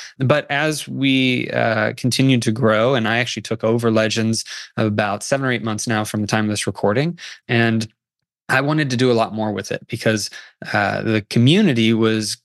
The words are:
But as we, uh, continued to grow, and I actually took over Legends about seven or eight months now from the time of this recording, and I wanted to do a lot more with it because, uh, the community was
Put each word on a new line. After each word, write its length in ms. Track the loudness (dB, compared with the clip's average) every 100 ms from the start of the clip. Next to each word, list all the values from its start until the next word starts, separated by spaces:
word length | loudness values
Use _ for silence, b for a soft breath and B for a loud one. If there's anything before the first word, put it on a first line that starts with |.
| B B
But 320 | 2 2 0
as 360 | -2 -2 -2 -6
we, 640 | -2 2 2 2 0 -2
uh, 420 | -2 0 0 -2 -2
continued 440 | -2 2 4 4
to 100 | 2
grow, 420 | 0 2 2 2
and 120 | 2 0
I 100 | 0
actually 240 | -2 -6
took 200 | -6 -4
over 260 | 0 0 2
Legends 540 | 2 2 0 0 -2 B B B -2
about 440 | -2 0 -2 -4
seven 220 | -2 -2 0
or 60 |
eight 120 | -2
months 220 | -4 -4 -2
now 180 | -2
from 160 | -2 -4
the 40 | -2
time 160 | 0
of 60 | 0
this 160 | -2 -4
recording, 520 | -2 0 0 -2 -4 B B -2
and 400 | 2 2 2 -2 _ _ _ _ _ -2
I 120 | 0
wanted 300 | 0 0 0
to 60 | 0
do 140 | 2
a 40 |
lot 200 | 2 0
more 180 | -2 -4
with 200 | -4 -6
it 140 | -8 -8
because, 420 | -4 0 0 -4 B B B -4
uh, 300 | -2 0 -2
the 200 | 0 -2 0
community 640 | 2 4 6 4 4 2
was 440 | 4 2 0 -4 -8